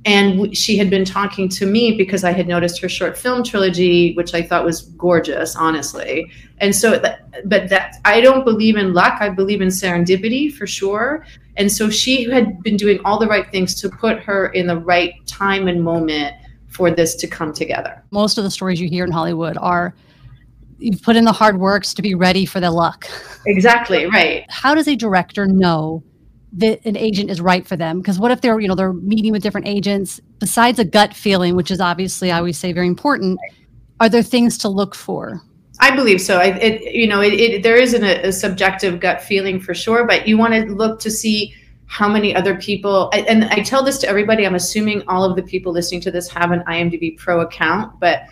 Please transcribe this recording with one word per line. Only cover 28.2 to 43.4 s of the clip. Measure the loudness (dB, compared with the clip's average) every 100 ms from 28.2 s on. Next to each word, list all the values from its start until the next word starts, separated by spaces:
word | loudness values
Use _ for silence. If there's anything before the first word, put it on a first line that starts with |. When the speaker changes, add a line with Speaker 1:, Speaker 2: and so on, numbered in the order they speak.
| 0
Speaker 2:
if | 2
they're, | 0 0
you | 0
know, |
they're | 0 -2
meeting | -2 -2 0 0
with | 0
different | -2 -4 -4
agents? | -4 -2 -2 -4 -10 _ -8
Besides | -4 2 2 2
a |
gut | 2 4 2
feeling, | 0 0 2 2
which | 0 -2
is | -2
obviously, | -2 -2 -6 -4 -2
I | -2
always | -2 -4
say, | -4
very | -2 -2
important, | 0 -2 -2 -2 -4 -8 _ _ -20 _ 0
are | 2
there | 4
things | 2 2 2 0
to | -4
look | -2 -4 -6
for? | -10 -8 -8 -14 -18 _ _ 2
Speaker 1:
I | 4
believe | 4 4 4
so. | 4 4
I, | 4 2
it, | 0 0 -4
you | 0 2
know, | 4
it, | 2
it, | 4 2 2
there | 4 6
isn't | 4 4
a, | 2 0 0
a |
subjective | -2 -2 0 -2 0 -4 -2
gut | -2 -2
feeling | -2 -2 -2 -4
for | -6
sure, | -6 -2 0
but | 2 2 4
you | 2
wanna | 4 2
look | -2 -2 -2 -2
to | -6
see | -4 -2 -2 -4 -10 _ -20 -12
how | -2 0
many | 2 0
other | 0 0 -2
people, | -4 -4 0 0 0
I, | -2
and | 2 2